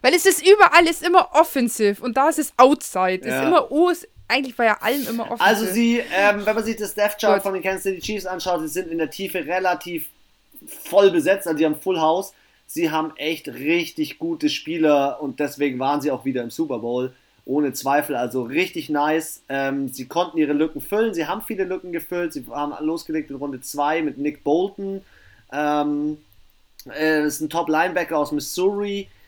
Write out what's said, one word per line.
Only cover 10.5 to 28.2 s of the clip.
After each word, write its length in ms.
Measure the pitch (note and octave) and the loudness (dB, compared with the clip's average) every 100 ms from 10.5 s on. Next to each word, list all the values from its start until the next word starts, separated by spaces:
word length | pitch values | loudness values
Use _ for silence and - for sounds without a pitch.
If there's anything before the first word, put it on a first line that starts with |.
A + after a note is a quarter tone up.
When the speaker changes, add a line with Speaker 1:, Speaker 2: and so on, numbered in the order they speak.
| - - | -20 -20
Speaker 2:
voll 420 | - - F#3 G3 | -18 2 6 6
besetzt, 380 | E3+ D3 G3 F3 | 6 2 2 0
also 100 | D#3 | 0
die 80 | D#3 | 0
haben 100 | D#3 | 0
Full 240 | F#3 F3+ | -2 2
House. 340 | D#3 F3 G3 _ _ _ _ | 2 2 -2 _ _ _ _
Sie 240 | D#3 E3 | -4 -2
haben 240 | D#3 D#3+ - | 0 -4 -6
echt 300 | D3 D#3+ - | -6 -6 -8
richtig 720 | B2 C#3+ E3+ E3 - D3 - | -6 0 0 0 -6 -6 -6
gute 300 | E3 D#3+ D3+ | -8 -2 -2
Spieler 720 | - - E3+ D#3 D3 C#3 - | -2 -6 0 4 4 2 -2
und 180 | C#3+ C3 | -8 -4
deswegen 400 | C#3+ C#3 C#3+ B2 | -6 -2 -2 0
waren 220 | C3 D3 | 0 0
sie 100 | C#3+ | 0
auch 120 | C3 | -2
wieder 200 | C3+ B2 | -2 -4
im 80 | A#2 | -6
Super 280 | - D#3+ A#2+ | -6 -4 -4
Bowl, 340 | A#2 B2 B2+ _ _ _ - | -4 -2 -4 _ _ _ -4
ohne 280 | C#3+ C#3+ | 0 0
Zweifel, 420 | - C3+ C#3+ D3 B2+ | -2 0 0 0 -4
also 280 | B2 B2+ | -2 -4
richtig 460 | A#2 D3 F3+ E3+ D3+ | -2 -2 -2 -6 -4
nice. 520 | D3 D3+ D#3+ D#3 - - | 0 2 0 -2 -14 -6
Ähm, 400 | C3+ C3+ C#3 C3+ | -4 -2 -2 -6
sie 160 | C3 B2+ | -8 -4
konnten 320 | E3+ F3 E3 | -2 -2 0
ihre 160 | D3 | 0
Lücken 260 | D3 D#3+ D3 | 2 0 -4
füllen, 360 | - G#3 A3+ E3+ | -4 -2 0 -2
sie 100 | D3+ | -4
haben 160 | G3+ | -6
viele 220 | - G3 | -6 -6
Lücken 280 | F3+ F#3 F3+ | -4 -6 -6
gefüllt, 400 | E3+ - F3 F3 | -10 -6 -6 -4
sie 120 | D3 A#2+ | -8 -10
haben 220 | B2+ D3 C#3 D#3 | -6 -6 -4 -4
losgelegt 460 | D#3+ - D#3 D3+ | -4 -4 -6 -6
in 60 | C3+ | -8
Runde 220 | C#3 C3 | -8 -10
zwei 440 | - D3 C#3+ E3 | -10 -2 0 0
mit 160 | D3+ C3 | -2 -4
Nick 240 | C#3+ D3 | -6 -4
Bolton. 580 | C#3+ D#3+ G3 G3 G3 G3 _ _ - - _ | 0 0 0 -4 -8 -8 _ _ -20 -20 _
Ähm, 680 | C3+ D3 D3 D3 D3 D3+ D3+ _ _ - _ _ - C3 | -4 0 0 0 -2 -4 -6 _ _ -20 _ _ -20 -16
äh, 360 | C3 D#3 D#3 D3+ | -2 0 2 0
ist 160 | D3 | -2
ein 80 | D3+ | -4
Top-Linebacker 680 | E3 D#3+ D#3 F3+ F3 E3+ | -2 0 2 2 0 -2
aus 140 | D#3 | -2